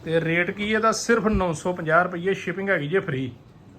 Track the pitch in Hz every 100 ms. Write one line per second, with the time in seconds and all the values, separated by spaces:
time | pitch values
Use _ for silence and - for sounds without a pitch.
0 | 165 165 160 170 175 196 208 220 226 -
1 | - 233 208 196 180 151 185 180 156 165
2 | 180 175 185 190 175 175 196 180 147 190
3 | 185 131 131 - - - -